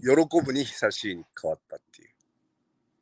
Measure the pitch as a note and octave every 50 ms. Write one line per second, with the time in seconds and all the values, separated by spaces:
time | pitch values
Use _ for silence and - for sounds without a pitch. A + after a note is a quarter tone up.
0 | A#2 B2+ C#3 D#3 E3 D#3 E3 E3+ C#3 C3+ C3 C#3 C3+ - - - A#2+ G#2 - -
1 | - G#2 F2+ E2+ D#2+ _ - - - D#2+ D#2 - _ - D#2 - _ _ _ -
2 | _ _ _ _ _ _ _ _ _ _ _ _ _ _ _ _ _ _ _ _